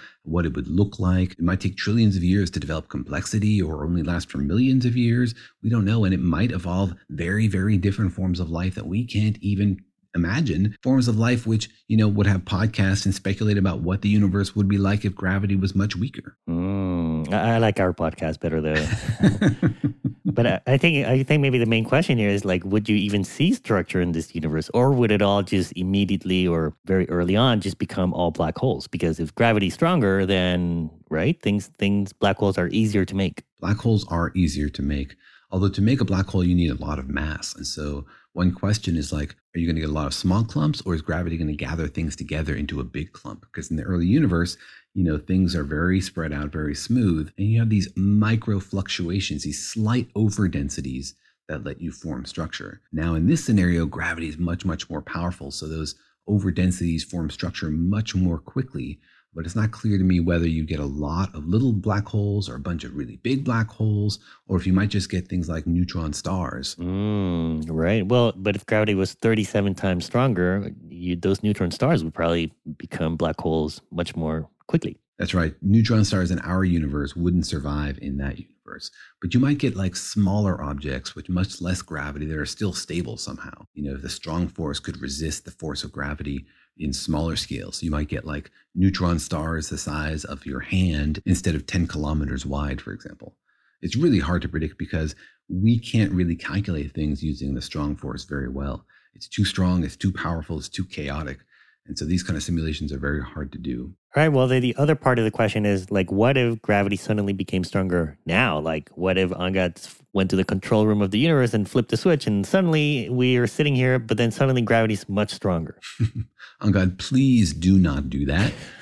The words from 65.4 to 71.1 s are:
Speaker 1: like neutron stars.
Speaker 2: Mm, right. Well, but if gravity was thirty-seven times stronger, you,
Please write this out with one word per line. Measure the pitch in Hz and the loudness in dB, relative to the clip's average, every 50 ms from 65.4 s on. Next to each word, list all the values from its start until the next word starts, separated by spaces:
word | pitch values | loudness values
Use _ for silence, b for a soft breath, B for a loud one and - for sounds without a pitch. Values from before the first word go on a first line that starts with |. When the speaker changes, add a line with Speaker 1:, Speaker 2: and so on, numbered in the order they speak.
| 82 82 | -2 -2
Speaker 1:
like | 80 80 76 | -4 -4 -2
neutron | - 85 87 87 - - 85 80 78 73 | 0 2 2 2 0 0 -4 -4 -4 -6
stars. | - - 87 95 92 85 62 - 62 65 - - | -6 -4 -4 -2 -2 -4 -4 -6 -8 -10 -10 -10
Speaker 2:
Mm, | - 87 90 92 98 104 107 107 101 98 90 87 85 82 80 80 78 78 | -8 -6 -4 -4 -2 -2 -2 -2 0 0 0 0 -2 -2 -2 -2 -4 -4
right. | 80 80 80 80 87 104 113 92 | -4 -2 0 0 2 2 0 2
Well, | 98 123 123 120 113 - | 2 4 4 4 2 0
but | 95 95 107 98 | -2 -4 -4 -4
if | 92 - | -4 -2
gravity | - 110 107 110 107 104 | 0 0 2 2 2 2
was | 95 95 - - | 0 0 -2 -4
thirty-seven | _ - 113 113 107 101 - - 104 98 101 92 | _ 0 2 2 2 0 0 0 0 0 0 -2
times | - - 98 90 87 85 | 0 -2 -2 0 -2 -4
stronger, | - - 120 131 135 110 90 90 90 92 101 101 - - - - | -2 0 0 2 2 2 2 2 2 0 0 -4 -6 -12 -14 -18
you, | - 87 87 87 90 | -18 -14 -8 -4 -4